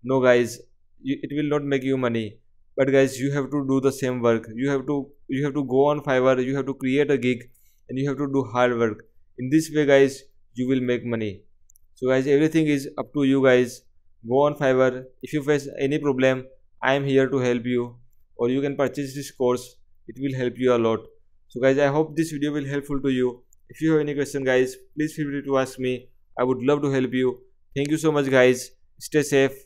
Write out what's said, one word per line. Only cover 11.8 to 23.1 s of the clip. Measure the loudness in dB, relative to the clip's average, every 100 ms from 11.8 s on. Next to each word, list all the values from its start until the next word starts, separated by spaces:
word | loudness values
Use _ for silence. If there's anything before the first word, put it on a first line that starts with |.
| _
So | _ 0
guys, | 0 2
everything | 2 4 2 0
is | 0 -4 -10
up | -8
to | -2
you | 2 4
guys. | 6 4 2 -4 _ _ _ _ -2
Go | 2 2
on |
Fiverr. | 0 0 4 2 0 -14 _
If | -8
you | -6
face | 0 -2 -2 -4
any | -2 -2
problem, | -2 2 2 0 -6 -20 _ _
I | -2
am | 0
here | 2 2 2
to | 0
help | 0 -2
you, | -2 -4 -4 -12 -20 _ _ -4
or | -2
you | 0
can | -4 -2
purchase | -2 -2 -8
this | -10 -14
course. | -2 0 0 -4 -20 _ _ -20
It | -8
will | -6 -4
help | -6 -2
you | 0
a | 2
lot. | 2 -2 -6 _ _ _ _
So | 0
guys, | 0 2
I | 2
hope | 0 -2 -2
this | -4
video | -4 -4
will | -4 -6
helpful | -8 -6 -2
to | 0